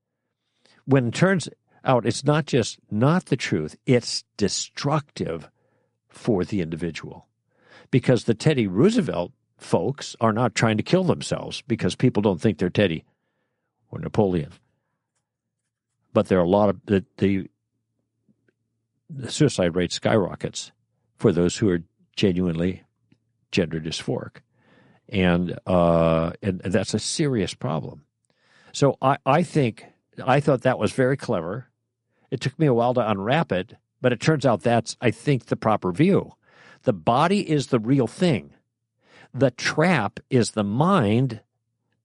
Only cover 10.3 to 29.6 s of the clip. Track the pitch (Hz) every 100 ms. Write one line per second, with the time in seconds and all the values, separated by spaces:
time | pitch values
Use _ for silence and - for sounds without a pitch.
10.3 | 107 123 - 113 107 - 180 185 117 -
11.3 | - - - - 113 92 - 131 117 104
12.3 | 87 113 98 90 - 101 80 - _ _
13.3 | _ _ _ _ _ _ 76 80 - 104
14.3 | 90 73 - _ _ _ _ _ _ _
15.3 | _ _ _ _ _ _ _ _ 110 98
16.3 | 95 85 101 104 95 - 101 - - 98
17.3 | 98 90 _ _ _ _ _ _ _ _
18.3 | _ _ _ _ _ _ _ - 139 120
19.3 | - 143 - 90 82 87 - - 117 85
20.3 | 80 - - - _ _ _ _ _ 120
21.3 | 82 87 - 110 87 85 _ _ - 104
22.3 | 87 90 82 87 90 _ _ _ _ _
23.3 | _ _ - 82 80 78 - - 131 -
24.3 | - _ _ _ _ _ _ _ 101 92
25.3 | 87 87 - - 92 85 82 82 80 85
26.3 | - 104 90 - 95 95 107 - - 151
27.3 | 123 87 - - 78 - 71 - _ _
28.3 | _ _ _ _ - 139 - 131 139 -
29.3 | 143 180 160